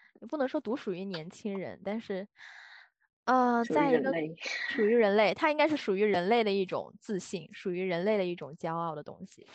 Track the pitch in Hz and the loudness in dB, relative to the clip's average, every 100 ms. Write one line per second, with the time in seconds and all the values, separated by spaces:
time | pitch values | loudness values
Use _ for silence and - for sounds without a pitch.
0 | _ - 220 302 262 302 214 269 214 175 | _ -20 -8 -4 -2 -2 -4 -6 -4 -6
1 | 196 170 165 - 214 196 143 - 196 220 | -6 -8 -10 -10 -8 -6 -8 -8 -8 -6
2 | - 190 208 _ - - - - - _ | -6 -8 -8 _ -20 -20 -20 -20 -20 _
3 | _ _ - 254 247 233 233 294 277 - | _ _ 2 4 4 2 2 2 4 4
4 | 262 165 156 165 - - - 277 208 240 | 2 -2 -4 -6 -8 -6 -4 0 4 6
5 | 208 208 196 - 311 302 294 302 - 190 | 6 6 4 4 0 4 2 2 0 2
6 | 214 185 180 240 214 196 185 135 - - | 2 2 4 2 4 0 0 -2 -6 -12
7 | - 190 - 175 151 - 196 180 190 170 | -6 -6 -6 -10 -10 -8 -6 -2 -2 0
8 | 202 214 180 175 139 170 165 165 170 151 | 2 2 0 -4 -10 -8 -4 -2 -4 -6
9 | - - 190 - - | -10 -14 -16 -18 -20